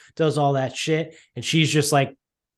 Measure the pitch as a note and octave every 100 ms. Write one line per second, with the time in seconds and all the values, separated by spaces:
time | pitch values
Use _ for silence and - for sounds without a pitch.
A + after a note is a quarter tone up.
0 | - - D#3+ D3 C#3+ C#3 C3 - - D#3+
1 | E3 - _ - A#2 E3 D3 D3 C#3+ D3
2 | C3+ - _ _ _